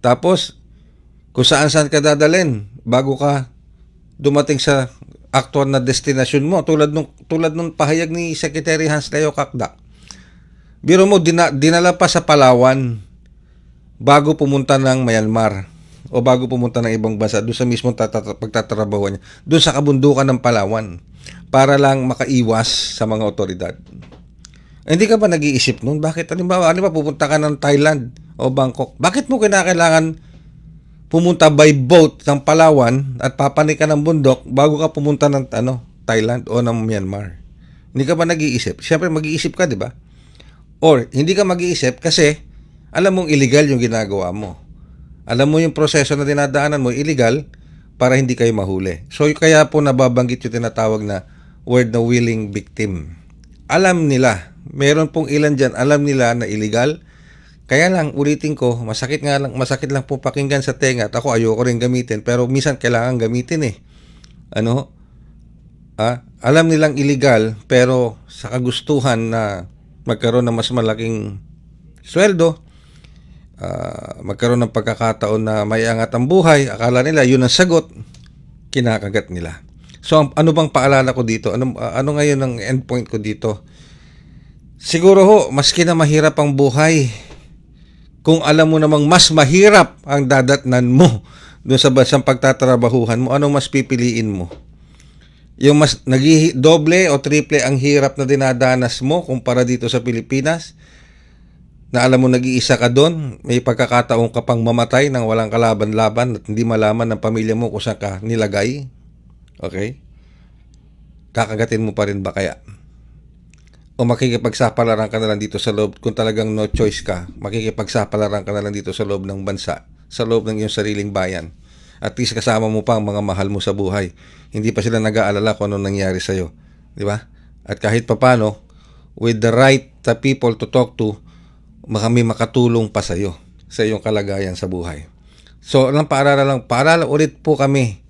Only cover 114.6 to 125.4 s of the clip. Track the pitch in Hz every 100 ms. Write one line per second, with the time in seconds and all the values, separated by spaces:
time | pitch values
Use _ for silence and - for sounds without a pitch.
114.6 | 120 123 117 110 107 113 110 104 104 104
115.6 | 113 104 104 - 120 107 110 110 110 107
116.6 | 107 - 110 - - 90 90 - 104 110
117.6 | 110 110 101 117 101 107 104 104 98 104
118.6 | 104 101 98 92 101 98 98 98 98 98
119.6 | - - - - - - 113 113 110 110
120.6 | 107 - 104 104 101 98 92 92 80 -
121.6 | - - - - 101 - 120 110 127 110
122.6 | 110 110 104 113 104 104 101 92 98 101
123.6 | 98 98 98 101 92 - - - - 110
124.6 | 110 117 107 113 110 107 101 101